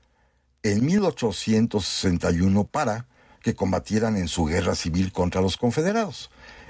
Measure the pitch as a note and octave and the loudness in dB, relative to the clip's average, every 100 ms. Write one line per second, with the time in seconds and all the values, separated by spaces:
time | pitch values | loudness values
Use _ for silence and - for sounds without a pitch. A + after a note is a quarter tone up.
0 | _ _ _ _ _ _ G#2+ G2+ C3+ G3+ | _ _ _ _ _ _ 0 2 2 2
1 | F#3 - A#2 F#2+ - A2 A#2 G#2+ F2+ - | 2 0 -4 -2 0 2 2 0 -2 -2
2 | F#2+ F2 F2+ E2+ F#2+ G2 G2 C#3+ C3 G#2+ | 0 0 0 2 2 2 0 -2 -2 -4
3 | B2 _ _ _ - - F#2+ F2+ - G#2+ | -8 _ _ _ -4 -2 0 -2 0 0
4 | A2+ G#2+ E2 - D2+ F2 F#2 - E2+ E2+ | 0 0 -2 0 0 0 0 -2 -2 0
5 | F#2 - F2+ F#2 F#2+ - B2 C3+ E3+ A3 | 0 0 -2 2 0 0 0 0 0 0
6 | G3+ - - - - - - | -2 -6 -16 -20 -20 -20 -20